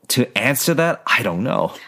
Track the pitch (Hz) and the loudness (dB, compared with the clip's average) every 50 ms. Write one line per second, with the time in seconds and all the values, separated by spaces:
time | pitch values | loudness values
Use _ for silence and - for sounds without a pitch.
0 | _ - - 123 123 - - 101 110 135 143 - - 175 170 165 165 170 - - | _ -2 0 0 0 0 0 0 0 2 0 2 0 0 2 2 2 0 0 -4
1 | - - - - 104 92 85 90 113 - - - 82 - - - - | -2 -2 0 0 0 -2 -2 -2 -2 0 0 0 -2 -2 -6 -8 -2